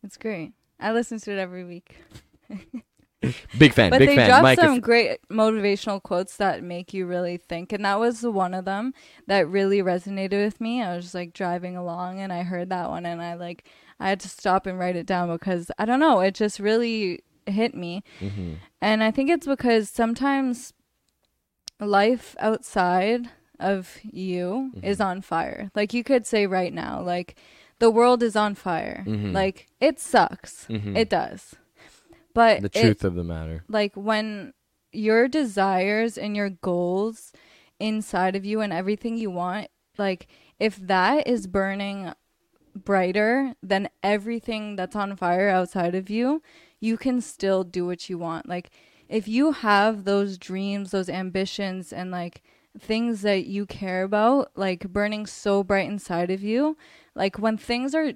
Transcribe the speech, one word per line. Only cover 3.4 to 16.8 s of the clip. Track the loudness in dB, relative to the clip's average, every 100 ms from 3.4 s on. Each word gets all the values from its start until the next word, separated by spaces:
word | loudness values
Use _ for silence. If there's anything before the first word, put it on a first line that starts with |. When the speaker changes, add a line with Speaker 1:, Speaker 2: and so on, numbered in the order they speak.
| -10 8
Speaker 2:
Big | 8
fan, | 8 6
Speaker 1:
But | 8
Speaker 2:
big | 8
Speaker 1:
they | 8
Speaker 2:
fan. | 8
Speaker 1:
drop | 10
Speaker 2:
Mike, | 10 8
if |
Speaker 1:
some | 6 4
great | 4 4 4 -2 _
motivational | 2 2 2 0 0 -2 -6
quotes | -4 -4 -4 -2
that | -2 -2
make | -6 -10 -8
you | -8 -4
really | -2 -4 -6
think. | _ -10 -8
And | -4
that | -2 2
was | 0 0
one | -2 0 -2
of | -2 -4
them | -4 -4 -8 -18 -20 0
that | 2 2
really | 2 2 2
resonated | 2 -2 -4 -6 -4 0
with | -2 -2
me. | -6 -4
I | -4 -6
was | -8
just, | -10
like, | -10
driving | -6 -4 -4 -6 -8
along | -8 -6 -8 -8
and | -6
I | -6
heard | -4 -6 -4
that | -4 -4
one | -6 -6
and | -8
I, | -8
like, | -10 -10 -12 _ _ _ _
I | -4
had | -4
to | -6
stop | -6 0 2 0
and | -4
write | -2 -2
it | -2
down | -2 0
because, | -2 -2 -4 -4 -4
I | 0
don't | 2
know, | 4 6
it | 4 2
just | -2 0
really | 0 2